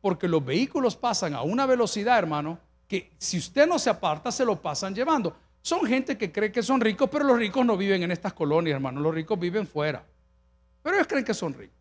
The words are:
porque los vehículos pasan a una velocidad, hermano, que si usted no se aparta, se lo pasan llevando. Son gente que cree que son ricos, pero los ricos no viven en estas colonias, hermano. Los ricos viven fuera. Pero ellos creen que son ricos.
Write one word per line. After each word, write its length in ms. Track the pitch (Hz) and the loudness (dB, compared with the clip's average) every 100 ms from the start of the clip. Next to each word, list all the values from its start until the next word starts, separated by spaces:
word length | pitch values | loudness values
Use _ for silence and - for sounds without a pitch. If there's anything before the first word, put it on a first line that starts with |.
porque 260 | 196 180 180 | -2 -2 0
los 180 | 160 | 0
vehículos 520 | 131 151 262 320 254 - | 2 0 0 0 -2 0
pasan 380 | 240 208 175 | -4 -2 -4
a 80 | 143 | -4
una 240 | 135 226 269 | -2 0 2
velocidad, 520 | 247 226 214 208 240 | 2 2 0 2 2
hermano, 400 | 175 151 151 170 _ _ _ | 2 -2 -4 -8 _ _ _
que 240 | 196 - _ | -8 -8 _
si 220 | - 180 | -6 -4
usted 300 | - - 311 | -4 2 4
no 100 | 349 | 4
se 100 | 254 | 0
aparta, 440 | 190 175 151 247 | 0 -2 -4 -6
se 120 | - | -2
lo 160 | 247 190 | 0 0
pasan 320 | 165 143 190 | -4 -6 -6
llevando. 440 | 196 269 302 175 - _ _ | -4 0 0 0 -6 _ _
Son 240 | - 349 277 | -4 0 2
gente 320 | 262 262 285 | 0 0 -4
que 140 | 180 | -4
cree 180 | - 214 | -2 -2
que 140 | 240 | -2
son 160 | 233 262 | 2 2
ricos, 280 | 220 190 269 | 2 2 0
pero 120 | 294 | 2
los 140 | 285 240 | 4 4
ricos 260 | 214 262 | 2 2
no 120 | 240 202 | 2 2
viven 260 | 196 190 | 2 0
en 80 | 175 | 0
estas 220 | 175 196 | -2 -6
colonias, 420 | - 151 156 165 | -2 2 2 2
hermano. 260 | 139 135 131 | 0 -2 -2
Los 140 | 151 | -2
ricos 240 | 160 160 208 | -2 -2 -2
viven 300 | 175 196 190 | -2 -2 -4
fuera. 360 | 151 151 135 - _ _ _ _ _ _ _ | -2 -2 -4 -10 _ _ _ _ _ _ _
Pero 140 | 302 392 | -2 0
ellos 100 | 339 | 2
creen 180 | 285 | 0
que 80 | 233 | -2
son 220 | - 170 | -4 -4
ricos. 220 | 131 101 _ | -8 -16 _